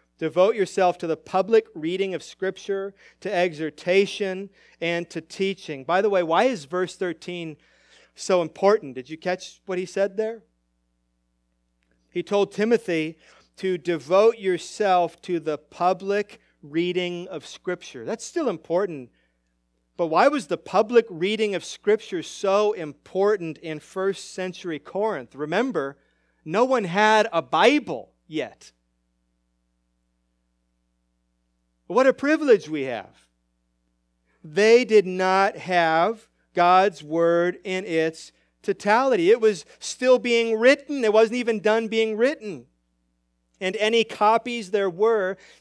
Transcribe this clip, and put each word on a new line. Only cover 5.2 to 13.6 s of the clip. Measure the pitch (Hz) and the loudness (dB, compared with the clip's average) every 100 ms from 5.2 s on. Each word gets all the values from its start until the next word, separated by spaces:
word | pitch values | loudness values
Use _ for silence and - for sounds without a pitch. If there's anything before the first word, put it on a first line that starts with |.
teaching." | 156 - 196 185 - 139 | -12 -4 -4 -4 -10 -10
By | 131 180 | -2 0
the | 208 | 2
way, | 196 | 0
why | 165 165 | 2 2
is | 254 214 139 | 2 0 -6
verse | 180 180 | -6 -6
thirteen | - 185 165 - 175 165 151 _ _ _ _ _ | -6 -8 -8 -12 -10 -12 -14 _ _ _ _ _
so | - - 185 | -12 -2 0
important? | 160 - 196 214 151 | 0 0 2 2 0
Did | 127 127 | -14 -14
you | 156 | -10
catch | 180 180 - - - | -6 -6 -10 -18 -10
what | 180 | -8
he | 180 | -6
said | 196 202 196 | -2 -2 -2
there? | 220 226 _ _ _ _ _ _ _ _ _ _ _ _ _ _ _ _ _ | -6 -8 _ _ _ _ _ _ _ _ _ _ _ _ _ _ _ _ _
He | 175 | -8
told | 170 202 196 | -2 0 0
Timothy | 196 220 233 208 165 156 170 _ _ _ | 0 0 0 0 -2 -4 -8 _ _ _
to | - | -8